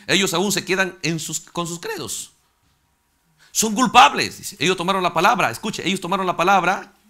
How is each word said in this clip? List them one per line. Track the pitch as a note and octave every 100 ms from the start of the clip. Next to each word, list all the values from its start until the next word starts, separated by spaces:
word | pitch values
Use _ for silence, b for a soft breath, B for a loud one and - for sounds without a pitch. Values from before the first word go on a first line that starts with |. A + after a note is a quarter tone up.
| -
ellos | F3 F#3+
aún | E3 G3+
se | F3 D3
quedan | F#3+ F#3 F3
en | D3+ E3
sus, | D#3 D#3+
con | - - E3+
sus | E3+
credos. | A4 G#4 A2+ - - _ _ _ _ _ _ _ _ _ _ _ b
Son | - A3
culpables", | G#3 B3 A#3+ C#4+ B3+ A2+ -
dice. | - -
"Ellos | D#3 F3
tomaron | F3 G3
la | F3+
palabra". | D#3+ G3 A3+ C3+
Escuche, | A#2 A3 - E3+
"ellos | F#3+
tomaron | F3 F#3+ F#3
la | E3+
palabra, | F3 G3 F3 G3 - _